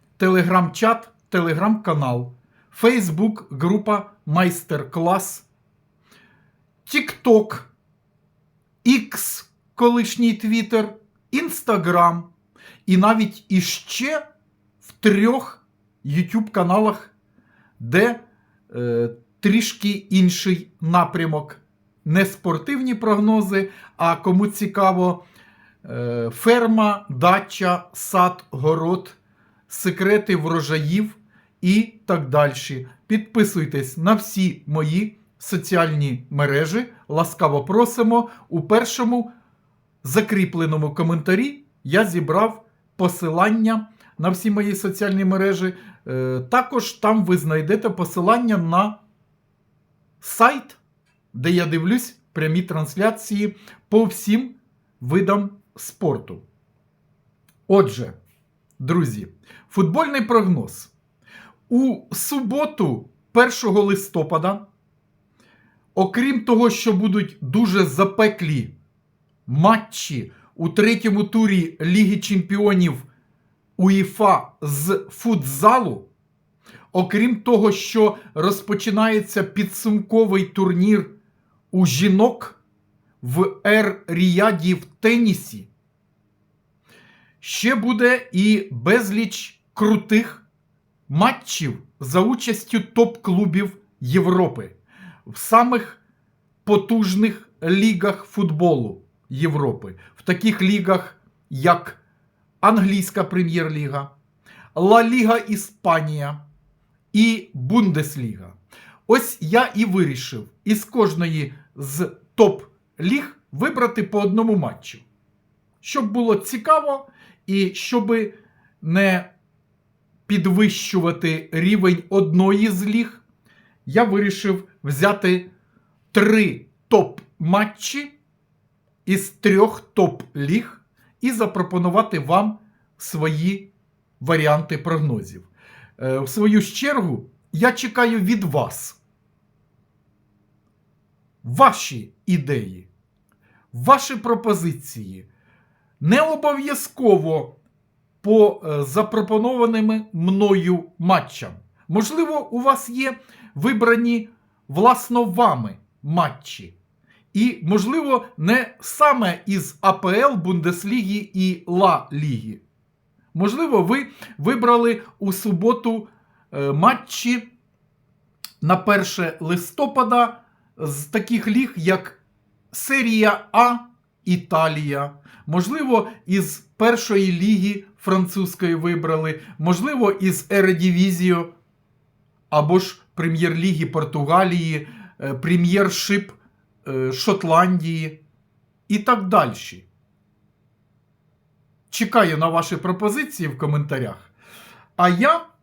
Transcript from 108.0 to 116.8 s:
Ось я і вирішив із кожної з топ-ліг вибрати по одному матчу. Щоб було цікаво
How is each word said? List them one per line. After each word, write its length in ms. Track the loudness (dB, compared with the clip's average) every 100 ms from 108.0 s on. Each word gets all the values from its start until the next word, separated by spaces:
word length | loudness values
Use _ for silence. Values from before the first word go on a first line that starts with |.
| -4 -6 -10 -10 -18 -20 _ -20 -20 _ 2
Ось 320 | 2 2 -8
я 320 | 0 2 2
і 100 | -2
вирішив 640 | 0 2 0 -2 -10 -12 -14 _
із 200 | -2 -2
кожної 720 | -2 0 0 2 -2 -2 -6 -10 _
з 360 | -14 -10 -6 -6 -8 _ 2
топ-ліг 1000 | 2 2 -14 _ _ -6 -2 -2 -4 -18 _
вибрати 500 | -6 -4 0 -2 -2
по 180 | -4 -2
одному 360 | 0 0 0 0
матчу. 420 | -2 -8 -20 -20 _ _ _ _ _ _ _ _
Щоб 320 | -6 -4 -2
було 220 | -2 2
цікаво 760 | 0 -2 -6 2 2